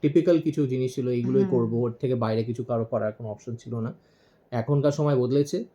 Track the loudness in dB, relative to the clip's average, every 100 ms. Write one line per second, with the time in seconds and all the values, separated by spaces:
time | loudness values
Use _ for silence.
0 | 4 4 4 4 2 0 0 0 -2 -2
1 | -2 0 2 2 4 2 0 0 -2 -2
2 | -2 0 0 0 -2 -4 -4 -4 -2 -2
3 | -4 -6 -12 -12 -10 -12 -8 -6 -6 -8
4 | _ _ _ _ _ -6 0 2 2 2
5 | 0 2 2 2 0 -2 -6